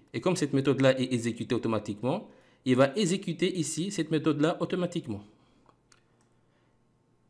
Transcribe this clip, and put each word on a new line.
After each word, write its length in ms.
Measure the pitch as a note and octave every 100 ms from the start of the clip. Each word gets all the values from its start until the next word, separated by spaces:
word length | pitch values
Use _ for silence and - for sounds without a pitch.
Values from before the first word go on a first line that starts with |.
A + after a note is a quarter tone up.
| _
Et 80 | C3
comme 140 | F#3+ F3
cette 180 | C#3+
méthode-là 460 | C#3 C3+ C3 C3+ C3
est 140 | B2+
exécutée 400 | B2 A#2 A2+ A2
automatiquement, 760 | A#2 A#2 A2 G#2 G2+ A#2+ F3+ - - - _ C3
il 100 | B2+
va 180 | F3+ G3
exécuter 600 | F#3+ F#3+ F#3+ D#3 F3+ F3+
ici 340 | D3+ - F#3
cette 180 | G3+ D#3
méthode-là 480 | D#3+ D3 C#3+ D3+ E3+
automatiquement. 600 | E3+ F#3 F3 F3 C3+ G2+ - _ _ _ _ _ _ _ _ _ _ _ _ _ _ _ _ _ _ _